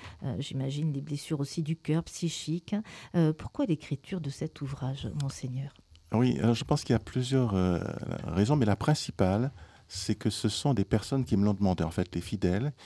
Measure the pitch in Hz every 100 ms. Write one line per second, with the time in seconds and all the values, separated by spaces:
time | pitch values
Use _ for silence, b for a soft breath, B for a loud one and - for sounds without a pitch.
0 | B B 131 113 139 135 131 143 156 139
1 | 147 143 - 147 143 - 151 165 - 160
2 | - - 170 - - 170 - 208 - B
3 | B 175 156 156 - - 262 147 - 139
4 | - 185 143 - - - 135 143 131 139
5 | 135 147 135 - 123 127 139 - _ -
6 | - 110 127 67 117 117 - 143 - 117
7 | - 127 123 135 120 95 90 85 - -
8 | - - - 85 107 151 104 98 - 156
9 | - - 92 101 135 - B B B -
10 | - 104 110 - 107 - 147 117 95 110
11 | - 135 123 98 104 95 98 90 82 95
12 | - 90 - 101 90 98 143 -